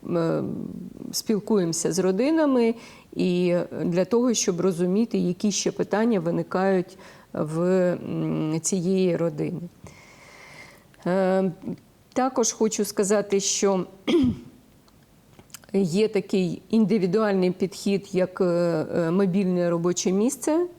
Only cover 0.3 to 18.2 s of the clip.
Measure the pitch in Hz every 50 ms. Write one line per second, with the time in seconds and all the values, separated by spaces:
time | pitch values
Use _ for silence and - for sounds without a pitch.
0.3 | 156 151 - - - - - - - - - - - - - - - - - -
1.3 | 226 196 - - 226 202 180 165 160 - - 156 160 180 185 185 185 190 247 277
2.3 | 320 320 311 285 269 247 233 226 233 233 - - - - - - - - 180 185
3.3 | 180 180 180 175 175 175 165 - - - 156 175 170 175 185 180 - 233 240 262
4.3 | 226 - - - 196 165 170 190 185 160 180 180 185 202 233 226 - 196 185 180
5.3 | 180 - - 214 196 - - 185 180 - 185 185 - 196 220 240 233 196 160 170
6.3 | 170 170 170 - - 190 190 196 196 185 175 - - - - - - - - _
7.3 | - - 165 151 156 160 175 180 185 185 180 180 175 - - - - 165 160 156
8.3 | 160 156 156 156 156 165 160 - - 190 165 185 196 190 185 185 170 - 165 170
9.3 | 156 147 160 147 180 151 170 175 - - - - - - - - - - - -
10.3 | - - - - - - - - - - - - - - - 175 180 190 190 185
11.3 | 190 190 190 190 165 - - - - - - _ _ _ _ _ - - 254 262
12.3 | 262 - 233 - - - 226 220 - - 208 196 - - 208 185 214 208 202 202
13.3 | 196 196 196 - - - - 196 196 185 175 - - - - - - 339 269 247
14.3 | - - - - - - - - - - _ - _ - - _ _ _ _ _
15.3 | - - - _ - - - - - 196 202 175 147 196 220 214 214 196 190 -
16.3 | - 196 185 175 160 - - - - 226 220 180 208 220 180 190 170 220 220 208
17.3 | 202 190 185 180 180 - 196 180 - - - 202 196 196 196 - - 185